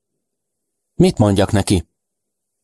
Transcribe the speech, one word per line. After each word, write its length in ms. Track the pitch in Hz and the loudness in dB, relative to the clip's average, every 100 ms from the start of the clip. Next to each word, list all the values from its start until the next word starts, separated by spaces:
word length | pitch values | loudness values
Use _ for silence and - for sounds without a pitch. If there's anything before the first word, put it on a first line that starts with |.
| _ _ _ _ _ _ _ _ _ | _ _ _ _ _ _ _ _ _
Mit 240 | - 180 - | -2 0 0
mondjak 340 | 104 98 95 | 0 0 0
neki? 360 | 104 - 92 - _ _ _ _ _ _ _ | -2 -2 -4 -4 _ _ _ _ _ _ _